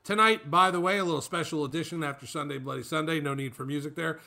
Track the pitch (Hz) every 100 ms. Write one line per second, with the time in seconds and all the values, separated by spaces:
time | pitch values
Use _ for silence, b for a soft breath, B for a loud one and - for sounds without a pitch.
0 | - 208 220 220 143 170 185 180 180 202
1 | 180 151 - 175 156 156 143 156 156 170
2 | 147 139 127 156 147 139 131 131 120 160
3 | 156 160 143 139 135 - 135 147 143 147
4 | 160 156